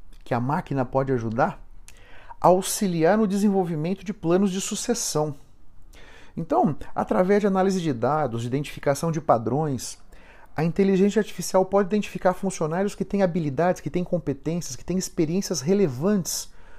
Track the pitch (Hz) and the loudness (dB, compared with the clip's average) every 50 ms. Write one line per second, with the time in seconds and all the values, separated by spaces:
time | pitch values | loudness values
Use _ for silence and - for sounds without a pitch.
0 | - - - - - - 127 117 123 135 151 180 - - 139 135 120 - - 135 | -14 -16 -16 -16 -6 -4 -2 -2 0 0 -2 -2 -2 -2 -2 -2 -2 0 0 0
1 | 139 131 131 117 110 113 113 120 156 185 - - - - - - - - - - | 0 2 0 0 0 -2 0 0 0 0 -2 -6 -14 -16 -16 -16 -16 -18 -18 -20
2 | - - - - - - - - - 165 180 190 185 - - - 208 185 170 165 | -18 -16 -16 -16 -16 -16 -4 2 4 6 6 4 2 -2 -2 0 0 0 2 4
3 | 156 170 208 220 226 185 202 196 208 208 190 190 180 165 170 151 156 175 196 - | 4 4 6 4 4 2 2 2 2 4 4 2 2 0 -2 -2 -2 -2 -4 -4
4 | - 214 - - - 165 180 185 202 190 180 196 - - 214 - - - 233 - | -6 -8 -8 -4 0 2 4 4 4 2 2 -2 -4 -4 -6 -4 -2 -2 -2 -2
5 | - - - 151 151 151 143 - - - - - - - - - - - - - | -2 -2 0 0 0 -2 -4 -8 -14 -20 -20 -18 -16 -16 -14 -16 -16 -16 -18 -18
6 | - - - - - - - - 165 - 294 370 320 170 131 - - - - - | -20 -20 -20 -20 -20 -12 -8 -8 -4 0 2 4 4 2 2 -2 -6 -4 -4 -4
7 | - - 208 208 185 185 202 208 202 202 190 190 185 196 185 190 165 160 127 113 | -2 0 2 2 4 4 4 4 4 2 2 2 2 2 2 0 0 0 0 0
8 | 120 131 151 156 147 120 110 117 117 123 123 143 147 - - - - 143 139 - | 0 0 2 0 0 -2 -2 -4 -4 -2 -2 -2 -4 -6 -8 -4 -2 -2 0 0
9 | 170 165 151 160 - - 139 135 113 113 123 147 160 147 135 110 - - - - | 0 -2 -2 0 2 2 2 2 2 0 0 0 0 -2 -2 -4 -6 -10 -12 -14
10 | - - - - - - - - - - - - 160 170 - - 196 190 190 180 | -16 -18 -18 -20 -20 -20 -20 -20 -20 -8 -4 -2 -2 0 2 2 4 4 6 4
11 | 196 202 196 220 208 - - - 165 - - 190 190 190 196 202 202 170 214 208 | 4 4 4 2 0 0 -4 -8 -4 2 2 2 2 4 2 2 2 2 0 0
12 | 202 - - 185 - 180 180 - 196 185 - - 165 156 165 185 202 202 - - | -2 -2 -6 0 0 0 2 2 -2 -4 -2 -2 -2 -2 0 0 0 -2 -2 -4
13 | 190 - 202 196 196 175 160 180 156 143 131 160 170 185 180 - - 160 - 180 | -4 -2 2 2 2 2 2 0 -2 0 0 2 2 2 2 0 -4 -4 -2 -2
14 | 175 - 175 165 - 143 131 - - 151 170 175 - - - - - - 175 185 | 0 0 -2 -2 0 -2 -4 -2 -4 -2 -2 -2 -4 -6 -8 -8 -4 -2 -2 -2
15 | - - - - 160 147 170 196 196 - 180 135 127 165 202 208 196 147 120 127 | -2 -2 0 0 0 2 2 0 -2 -2 -4 -2 0 2 4 4 4 2 0 0
16 | 160 202 214 190 - - - - - - - - - - - | 0 2 2 2 0 -2 -6 -8 -8 -10 -14 -16 -16 -16 -16